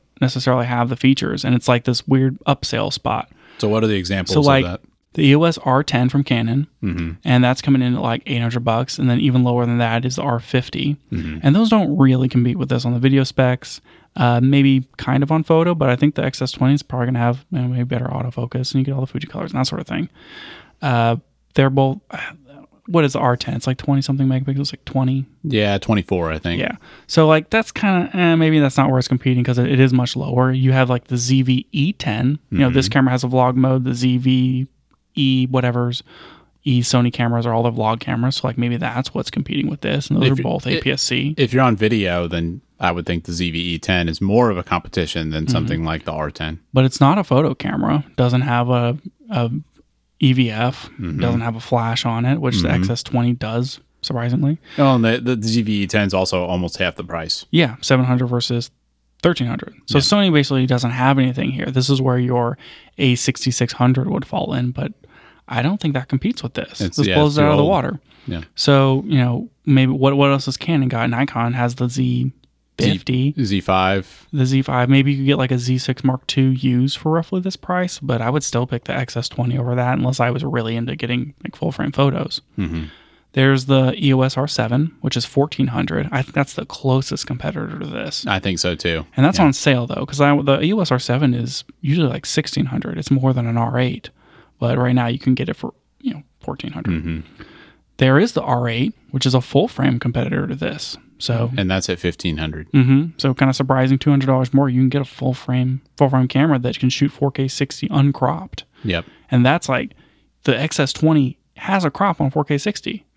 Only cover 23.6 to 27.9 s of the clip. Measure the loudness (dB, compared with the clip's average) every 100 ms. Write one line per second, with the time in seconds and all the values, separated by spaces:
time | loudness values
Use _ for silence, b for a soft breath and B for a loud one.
23.6 | -2 -4 0 0 0 0 2 0 -2 -4
24.6 | -4 -8 -6 -2 0 0 -4 _ -2 0
25.6 | 2 0 0 0 0 -2 -2 -4 -4 -4
26.6 | -4 -6 B B B 2 4 4 2 -4
27.6 | -4 -2 0